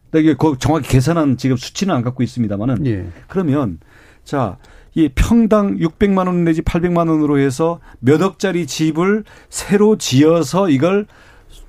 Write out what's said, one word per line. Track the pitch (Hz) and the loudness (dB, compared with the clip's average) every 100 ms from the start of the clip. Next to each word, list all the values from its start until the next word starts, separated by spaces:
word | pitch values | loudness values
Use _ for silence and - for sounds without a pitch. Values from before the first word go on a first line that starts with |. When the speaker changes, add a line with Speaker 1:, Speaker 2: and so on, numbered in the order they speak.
| _ | _
Speaker 1:
근데 | 160 | 0
이게 | 156 131 | 2 2
그 | 160 131 | 0 0
정확히 | - 160 123 | -2 -2 0
계산한 | 127 127 170 143 120 | 0 2 0 0 0
지금 | 131 123 | -2 -2
수치는 | - - 196 | -6 -6 -2
안 | 139 | -2
갖고 | 117 127 | -4 -4
있습니다만은 | 120 123 107 101 120 131 139 | -6 -4 -4 -4 -2 -2 -2
Speaker 2:
예. | 98 90 - - | -4 -8 -16 -8
Speaker 1:
그러면 | 190 165 143 117 82 _ - - _ | -4 -2 0 -2 -6 _ -20 -20 _
자, | - 143 107 85 - - - - | -8 -4 -4 -6 -20 -20 -6 -2
이 | 151 | 0
평당 | - - 233 214 214 202 196 | 0 2 2 4 2 0 -2
육백만 | 165 - 202 190 180 | -4 0 0 0 0
원 | 175 | 0
내지 | 165 160 | 0 0
팔백만 | 160 175 175 175 165 | -2 -2 0 0 0
원으로 | 156 147 143 | 0 0 0
해서 | 139 127 160 170 - - | 0 0 -4 -4 -14 -4
몇 | 117 156 | 2 2
억짜리 | 190 - 190 175 151 | 0 -2 -4 -2 -4
집을 | - 160 151 185 214 - - - | -2 -2 0 0 0 -4 -20 -16
새로 | - - 208 214 214 | -10 0 4 4 2
지어서 | - 131 151 170 151 170 196 | 0 4 4 4 0 -2 0
이걸 | 131 170 202 208 - - - - - | 2 2 0 -4 -14 -20 -20 -20 -20